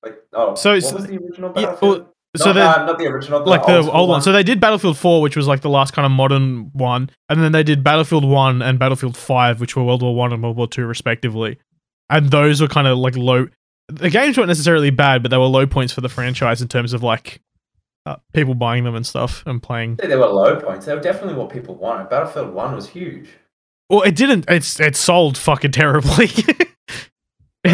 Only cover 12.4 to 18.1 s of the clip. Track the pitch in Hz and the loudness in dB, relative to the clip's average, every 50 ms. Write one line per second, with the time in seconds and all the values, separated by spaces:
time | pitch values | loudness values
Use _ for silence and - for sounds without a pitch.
12.4 | 147 151 151 143 156 143 - 156 139 135 127 127 127 131 127 127 123 127 127 123 | 4 4 4 2 0 0 0 0 2 2 2 2 0 -2 -2 -2 0 2 2 2
13.4 | 131 127 _ _ _ _ _ _ _ _ 151 147 160 180 151 220 269 294 254 254 | 0 -2 _ _ _ _ _ _ _ _ -14 -4 -4 0 2 2 2 2 2 2
14.4 | 226 175 175 151 147 170 170 160 147 143 135 120 147 139 135 127 117 123 127 131 | 2 2 0 0 2 2 2 4 4 2 2 4 4 4 4 2 2 2 4 4
15.4 | 127 131 131 131 135 139 - 135 127 123 - - 123 127 - - 123 123 127 120 | 4 4 4 2 2 2 0 -2 -2 -4 -6 -6 -8 -8 -6 -6 -6 -6 -4 -2
16.4 | 135 120 117 113 127 120 - 127 120 120 123 120 120 120 113 113 _ - - - | -2 -2 -2 -2 -4 -4 -4 -4 -4 -4 -6 -4 -2 -2 -2 -4 _ -14 -20 -20
17.4 | _ _ _ _ _ _ _ _ _ _ _ _ _ - | _ _ _ _ _ _ _ _ _ _ _ _ _ -14